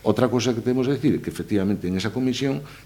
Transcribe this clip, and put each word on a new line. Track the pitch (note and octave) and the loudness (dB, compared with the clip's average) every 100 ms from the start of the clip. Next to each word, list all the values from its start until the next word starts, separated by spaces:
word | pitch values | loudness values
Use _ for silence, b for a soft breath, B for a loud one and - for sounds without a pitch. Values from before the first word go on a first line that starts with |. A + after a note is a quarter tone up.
| - | 0
Outra | G#2+ B2 | 4 4
cosa | A#2+ B2+ | 2 0
que | A2+ | 0
temos | A2 B2+ B2+ | 0 0 0
que | |
decir | C3+ C#3+ E2 | 0 2 0
é | - | -2
que, | |
efectivamente, | E2+ E2+ G2+ F#2+ G2 F2+ | -6 -2 0 2 0 0
en | F#2+ | -2
esa | G#2+ | -2
comisión | B2+ B2+ B2 C3+ C#3+ D3 B | -2 -2 0 -2 -4 -8 B